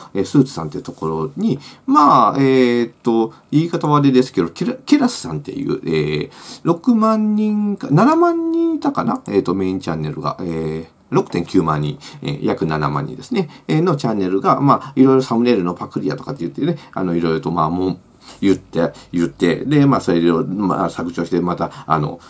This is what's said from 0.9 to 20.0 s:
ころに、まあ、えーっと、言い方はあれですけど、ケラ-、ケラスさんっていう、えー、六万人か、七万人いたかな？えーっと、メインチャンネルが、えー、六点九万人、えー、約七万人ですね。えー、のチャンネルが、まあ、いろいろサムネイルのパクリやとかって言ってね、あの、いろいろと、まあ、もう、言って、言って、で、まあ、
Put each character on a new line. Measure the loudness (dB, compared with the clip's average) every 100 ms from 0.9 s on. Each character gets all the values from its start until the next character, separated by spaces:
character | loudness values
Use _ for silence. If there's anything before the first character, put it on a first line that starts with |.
こ | -8 -6
ろ | -4 -6 -4
に、 | -4 -4 -8 -12 0
ま | 4 6 6 4
あ、 | 2
え |
ー | 4 4 4 2
っ | -2 -4
と、 | 0 0 0 -4 _
言 | 0 0
い |
方 | -2 0
は | 4
あ |
れ | 4
で | 4
す | 2
け | 0
ど、 | -2
ケ | -2 -4
ラ-、 | -4 2
ケ | 2
ラ | 2
ス | -2
さ | -8
ん | -8
っ |
て | -8
い | -8 -4
う、 | -4 -2
え |
ー、 | -2 -2 -4 -6 -12 -20 -6
六 | -2 0 2 2
万 | 2 0 0 0
人 | 0 0 -2 -4
か、 | 0
七 | 4 4 4
万 | 2 2 -2
人 | 0 0
い | 0
た | -2
か | -2
な？ | -2 -4 -2
え |
ー | 0
っ |
と、 | 0
メ | 0 -2
イ |
ン | -2
チ | -4
ャ | -4
ン |
ネ | -4
ル | -4
が、 | -6 -6
え | -6 -4 -4 -6 -10
ー、 | _ _ -2
六 | -2
点 | -4 0
九 | 0
万 | 0 0
人、 | -4 -6 -14 -12
え | -8
ー、 | -4
約 | -4 -2 -4
七 | -2 -2
万 | -4 -6
人 | -10
で |
す | -6 -4
ね。 | -4 -8 -4
え | 0
ー、 |
の | 0 0
チ | -2
ャ | -2
ン |
ネ | 0
ル | 0
が、 | 0 2
ま | 2 0
あ、 | 0 2
い |
ろ | 4
い | 4
ろ |
サ | 2 0
ム |
ネ | 2
イ | 2
ル |
の | 0 -4
パ | -8
ク | -6
リ | -4
や | -6
と |
か | -8
っ |
て | -8
言 | -8
っ |
て | -4
ね、 | -4 -4 -6
あ | -4
の、 | -2
い | 0
ろ | 0
い |
ろ | -2
と、 | -2
ま | 0 0
あ、 |
も | 0 -2
う、 | -4 -10 _ -20 -2
言 | 0
っ | 0
て、 | -2 -4 -4 -4 -8
言 | -2 -2
っ |
て、 | 0 0 0 2
で、 | 4 4
ま |
あ、 | 2